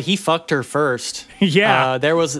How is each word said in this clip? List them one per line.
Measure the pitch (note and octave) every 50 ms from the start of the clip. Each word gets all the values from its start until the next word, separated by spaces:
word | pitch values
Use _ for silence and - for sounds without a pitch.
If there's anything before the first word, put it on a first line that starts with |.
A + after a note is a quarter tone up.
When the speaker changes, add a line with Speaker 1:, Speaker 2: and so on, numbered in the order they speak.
| C3
Speaker 1:
he | - -
fucked | - - - D#3+ E3 E3+ -
her | D#3+ C#3 A#2+
first. | - - C#3+ D3+ C#3+ B2+ A#2+ - - - - - - -
Speaker 2:
<laughs> | -
Yeah. | G3+ F#3+ C#3 F#3+ G3+ A3 - - C3 C3 C3
Speaker 1:
Uh, | B2+
there | C3 D3 E3
was, | E3+ E3 D3 C3 D3